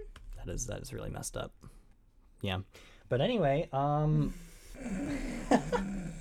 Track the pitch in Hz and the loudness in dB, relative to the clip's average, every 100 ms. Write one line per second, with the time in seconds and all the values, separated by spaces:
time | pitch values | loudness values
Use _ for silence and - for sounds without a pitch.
0 | 427 - - - - - 117 101 - 113 | -6 -14 -12 -8 -6 -4 -4 -4 -6 -6
1 | - - - - - - - - - - | -6 -6 -6 -6 -6 -8 -18 -20 -20 -20
2 | - - - - 101 92 95 - - - | -20 -20 -20 -6 -2 -2 -4 -14 -20 -20
3 | - 127 139 156 147 139 - 131 143 147 | -2 2 4 4 4 4 2 2 2 4
4 | 151 151 139 - - - - - 247 190 | 6 4 4 -2 -10 -16 -16 -10 -4 -2
5 | 285 277 269 240 - - - 494 196 - | -2 -2 -2 -4 4 4 6 0 0 -2
6 | - - | -4 -6